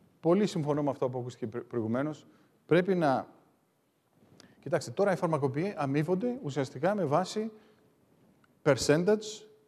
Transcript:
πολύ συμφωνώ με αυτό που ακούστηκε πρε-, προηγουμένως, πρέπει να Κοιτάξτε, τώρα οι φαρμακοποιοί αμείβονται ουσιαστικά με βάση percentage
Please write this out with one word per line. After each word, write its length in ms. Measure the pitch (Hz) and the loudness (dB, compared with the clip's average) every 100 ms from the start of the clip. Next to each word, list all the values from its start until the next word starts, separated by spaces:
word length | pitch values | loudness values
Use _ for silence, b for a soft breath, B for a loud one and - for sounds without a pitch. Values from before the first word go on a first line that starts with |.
| _ _ | _ _
πολύ 280 | 165 190 196 | 2 4 2
συμφωνώ 360 | 170 147 147 | 0 -2 0
με 60 | 143 | 0
αυτό 200 | - 131 | -2 -2
που 100 | 127 | -4
ακούστηκε 280 | 123 - 113 | -8 -8 -8
πρε-, 140 | 120 | -8
προηγουμένως, 640 | - 120 110 120 151 147 - b b b - | -6 -4 -2 -2 -2 -6 -16 b b b 2
πρέπει 300 | 165 185 180 | 4 4 4
να 320 | 147 120 - - _ _ _ _ _ _ _ _ b b b b | 4 2 -2 -14 _ _ _ _ _ _ _ _ b b b b
Κοιτάξτε, 320 | 139 151 - | -4 -4 -4
τώρα 200 | 120 202 | 0 0
οι 40 | 175 | 2
φαρμακοποιοί 580 | 170 151 139 135 196 180 | 0 0 -2 -2 -4 -4
αμείβονται 640 | 139 143 156 185 247 247 | -2 0 0 0 -2 -4
ουσιαστικά 520 | 143 143 135 131 170 208 | -6 -4 -4 -2 -2 0
με 100 | 147 | 0
βάση 460 | 151 185 214 220 - b b _ _ _ _ _ _ _ _ | 0 0 -4 -8 -10 b b _ _ _ _ _ _ _ _
percentage 840 | 151 131 - 151 180 214 - - - _ | 0 2 4 2 4 2 0 -14 -18 _